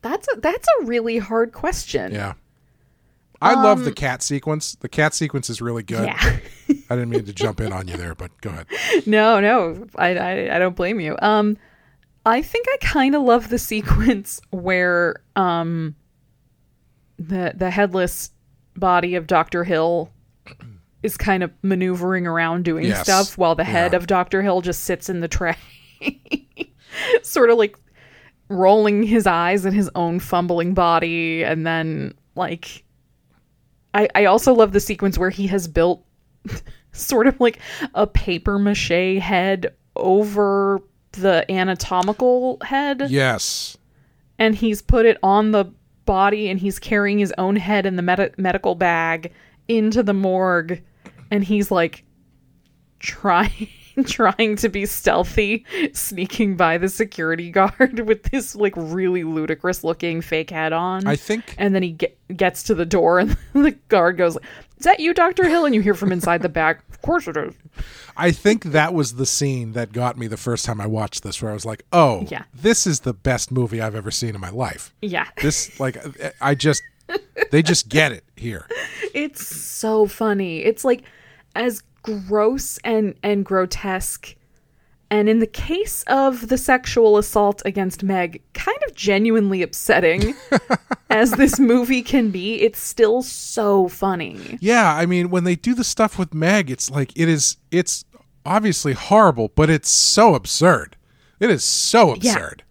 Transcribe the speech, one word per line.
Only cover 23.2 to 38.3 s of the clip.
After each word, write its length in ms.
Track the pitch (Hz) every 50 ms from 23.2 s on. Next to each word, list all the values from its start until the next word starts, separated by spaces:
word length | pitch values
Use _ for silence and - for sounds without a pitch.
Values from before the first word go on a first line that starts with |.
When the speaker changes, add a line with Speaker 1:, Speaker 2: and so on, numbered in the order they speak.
| 196 196 -
Speaker 1:
while 180 | - 180 165 165
the 80 | 160 165
head 280 | - - 170 170 175 180
Speaker 2:
Yeah. 40 |
Speaker 1:
of 100 | 180 175
Doctor 340 | 170 190 180 180 180 - 190
Hill 200 | 196 202 180 185
just 220 | 175 180 170 - -
sits 260 | - 185 170 - -
in 100 | 185 175
the 80 | 165
tray, 280 | 165 - - 185 170 165 - - - - _ _ _ _ _
<laughs> 1200 | - 277 269 _ _ - - 285 _ _ _ - - _ _ _ _ _ - - - - 494 466
sort 280 | - - - 330 247 233
of, 80 | 233
like, 180 | 233 214 208 - _ _ _ _ _ - - _ - _ _ _ _ _ _
rolling 540 | 202 180 185 185 202 220 214 214 208 202 226
his 240 | 208 220 233 196
eyes 380 | 196 170 165 170 175 190 202 185
at 80 | 196 190
his 160 | 208 196 175 -
own 240 | - 170 170 170 180
fumbling 540 | - - - 175 175 175 175 170 170 175 190
body. 680 | 185 180 170 170 165 165 170 165 170 165 165 160 165 165
And 220 | - 165 160 156
then, 460 | 165 165 165 160 160 156 151 139 - - _ _ _ _
like, 480 | 180 185 - 170 170 - - - - _ _ _ _ _ _ _ _ _ _ _ _ _ _ _ _ _ _ _ _ _ _ -
I, 140 | 208 214 - -
I 100 | 185 208
also 280 | 190 190 233 - 277 254
love 200 | 233 220 208 190
the 60 | 202
sequence 380 | 202 - 214 165 196 196 165
where 120 | - 185 185
he 160 | 185 196 196
has 200 | 190 196 196 170
built 380 | 170 151 165 165 175 175 170 _ _ _ _ _ _ _ _ _
<laughs> 440 | - - - - - - - _ _
sort 340 | - - - - 277 240 220
of, 140 | 269 262 262
like, 200 | 247 233 233 - - - - - 320 247 _
a 100 | - 214
paper 540 | 208 - - - -